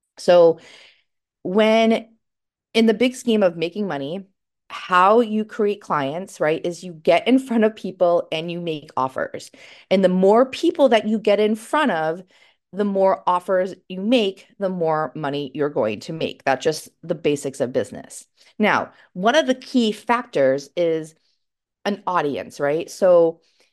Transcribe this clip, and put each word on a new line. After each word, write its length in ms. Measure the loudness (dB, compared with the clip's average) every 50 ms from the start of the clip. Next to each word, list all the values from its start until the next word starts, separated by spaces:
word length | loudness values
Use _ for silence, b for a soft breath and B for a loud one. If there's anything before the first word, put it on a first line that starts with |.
| _ _ _ -2
So 420 | 2 4 6 6 6 6 4 0 B B B B B B B B B _ _ _ _ _ _ _
when, 680 | -8 -2 0 2 2 4 4 2 2 2 0 -2 -4 _ _ _ _ _ _ _ _ _ _ _ _ _ 0
in 120 | 2 2
the 80 | 2 2
big 200 | 2 0 -2 -2
scheme 280 | -4 -4 -2 0 2
of 140 | 2 0 0
making 300 | -2 -6 -6 -6 -6 -6
money, 400 | -6 -6 -6 -8 -8 -10 -12 -14 _ _ _ _ _ _ _ _ -18
how 500 | -18 -16 -4 0 2 4 6 6 6 4
you 260 | 4 2 0 -4 -4
create 340 | -4 -4 -4 -2 -2 -2 -4
clients, 600 | -6 -4 -4 -2 -2 -4 -6 -8 -10 -12 -6 -2
right, 240 | 0 0 0 0 -4
is 200 | -6 -8 -8 -12
you 80 | -16
get 340 | -16 -2 2 2 2 4 4
in 120 | 4 2 2
front 260 | 2 0 0 2 2
of 100 | 2 0
people 540 | -4 -10 -10 -2 0 2 2 2 2 0 -2
and 200 | -6 -6 -6 -6
you 100 | -8 -8
make 300 | -6 -6 -8 -8 -10 -8 -6
offers. 540 | -4 -4 -4 -4 -6 -8 -8 -10 -12 -16 -18 B B B B B B B B
And 140 | 2 2 2
the 60 | 2
more 340 | 2 4 4 4 4 4 4
people 460 | 2 -2 -2 -2 -2 2 2 2 4
that 180 | 4 2 0 0
you 100 | -4 -2
get 220 | 0 0 2 2
in 140 | 2 0 -2
front 360 | -4 -6 -4 -2 -2 0 0
of, 320 | -2 -2 -2 -4 -4 -6 -10 b b b b b b b _ _ -8
the 100 | -6 -4
more 380 | -2 0 0 2 2 0 0 0
offers 480 | -2 -2 -2 -2 -2 -2 0 -2 -2 -6 -12 _ -14
you 140 | -12 -8
make, 440 | -2 0 0 0 0 -2 -4 -8 -14 _ _ -6
the 100 | -6 -6
more 420 | -4 -2 -2 -2 -2 -2 -4 -6 -6
money 360 | -8 -6 -6 -6 -6 -8 -8 -6
you're 160 | -4 -4 -2
going 300 | -2 -2 -2 -2 -4 -6
to 120 | -10 -10
make. 320 | -8 -8 -8 -8 -8 -6 -2
That's 180 | -2 -2 0
just 280 | -2 -4 -4 -4 -8 -18 _ _
the 120 | -10 -10 -8
basics 460 | -4 -2 -2 -2 -2 -4 -8 -6 -6
of 120 | -6 -4
business. 540 | -4 -4 -6 -6 -10 -16 -18 -18 -20 -20 -20 _ b b b b b -2
Now, 340 | 0 0 0 0 -2 b b b b b -8
one 220 | -4 0 2 2
of 100 | 2 2
the 80 | 0 -2
key 380 | -4 -6 -4 -2 0 0 0
factors 760 | -2 -4 -4 -4 -4 -4 -4 -4 -2 0 2 2 2 0 -4 -8 _
is 380 | -2 -2 -2 -2 -4 -6 -10 -16 _ _ _ _ _ _ _ _ _ _ _ _ _ -6
an 160 | -6 -6 -6 -4
audience, 540 | -4 -2 -2 -2 -2 -4 -6 -8 -10 -8 -4
right? 300 | -2 -2 -2 -4 -6 -8
So 500 | -4 0 4 6 6 6 6 4 0 _ _ _ _ _ _ _